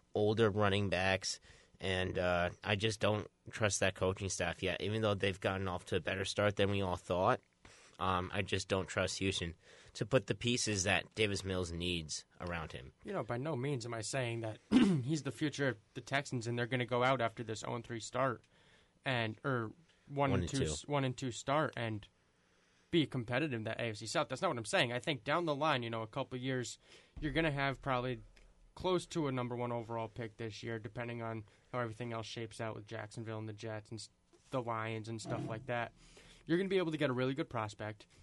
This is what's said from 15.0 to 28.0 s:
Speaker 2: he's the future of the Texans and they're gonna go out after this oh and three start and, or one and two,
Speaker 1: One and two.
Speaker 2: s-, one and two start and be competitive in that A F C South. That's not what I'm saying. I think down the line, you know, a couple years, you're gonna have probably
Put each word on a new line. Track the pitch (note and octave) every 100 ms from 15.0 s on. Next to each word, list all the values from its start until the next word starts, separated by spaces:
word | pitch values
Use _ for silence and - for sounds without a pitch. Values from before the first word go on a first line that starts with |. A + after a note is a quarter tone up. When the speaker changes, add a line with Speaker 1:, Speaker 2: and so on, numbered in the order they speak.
Speaker 2:
he's | B2 D#3
the | C3+
future | - D3+ - C#3
of | A#2 _ -
the |
Texans | - C3+ C#3+ B2+ A2+
and | A#2+
they're | A#2+
gonna | B2+ A#2
go | B2
out | B2+ C3+
after | A#2 A2
this | A2 G#2+ -
oh |
and | A#2+
three | - A#2
start | - B2 C3+ A2+ _ _ - - _ _
and, | C#3 B2 A2 A2
or | C#3+ B2+ A2 - - _ -
one | C#3 C#3
and | F#2+ F2
two, | C3+
Speaker 1:
One |
and | D#2
two. |
Speaker 2:
s-, | D2+ -
one | C#3+ C3
and | B2+
two | C3
start | A2 - D3 C3+ -
and | A2+ G#2+ - _ _ _ _ _ _ _ -
be | E3+ C#3
competitive | C3 A2+ B2 D#3
in | A#2
that | A2 A2
A | A#2
F | G#2+
C | A2
South. | E3 D3+
That's | C3
not | F3+
what | A#2+
I'm | A2
saying. | F#3+ B2+
I | B2
think | E3 C#3
down | - D#3+ E3+
the | C#3
line, | D#3 C#3
you | A#2
know, | A2+
a | G#2+
couple | C#3 C3 B2+
years, | C3 B2+ A#2 - - - - -
you're | D3+
gonna | C#3 E3
have | C#3 C#3 C3
probably | C#3 B2+